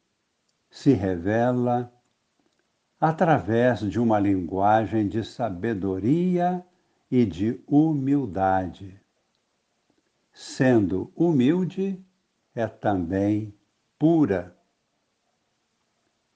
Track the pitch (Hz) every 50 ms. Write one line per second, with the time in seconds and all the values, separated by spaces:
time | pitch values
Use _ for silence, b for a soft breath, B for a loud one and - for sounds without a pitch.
0 | _ _ _ _ _ _ _ _ _ _ _ _ _ _ - - - 143 127 101
1 | 101 95 90 85 85 98 107 113 120 127 123 123 120 123 120 123 123 - _ _
2 | _ _ _ _ _ _ _ _ _ _ _ _ _ _ _ _ _ _ _ -
3 | 151 160 160 - 190 165 151 127 82 98 113 117 120 127 117 98 110 98 87 113
4 | 120 117 110 107 98 101 98 95 87 78 95 92 98 104 107 110 107 90 107 110
5 | 104 98 95 113 107 - - - 123 107 90 87 101 117 113 92 95 95 95 95
6 | 95 120 151 170 180 185 180 175 175 180 185 180 - _ _ _ _ _ _ _
7 | _ - 135 123 120 98 80 85 101 113 127 - - - 135 147 156 160 156 139
8 | 131 139 143 143 131 104 87 95 95 95 95 95 92 87 - - 98 95 95 101
9 | _ _ _ _ _ _ _ _ _ _ _ _ _ _ _ _ _ _ _ _
10 | _ _ _ _ _ _ _ - - - - - 139 131 123 110 101 87 95 92
11 | 101 - - - 165 175 160 131 120 135 170 185 190 - - 190 190 196 190 185
12 | - _ _ _ _ _ _ _ _ _ - 123 113 110 - - - 113 101 92
13 | 87 82 95 95 101 104 107 104 110 107 - _ _ _ _ _ _ _ _ -
14 | 147 160 170 160 147 104 98 90 87 90 - _ _ _ _ _ _ _ _ _
15 | _ _ _ _ _ _ _ _ _ _ _ _ _ _ _ _ _ _ _ _
16 | _ _ _ _ _ _ _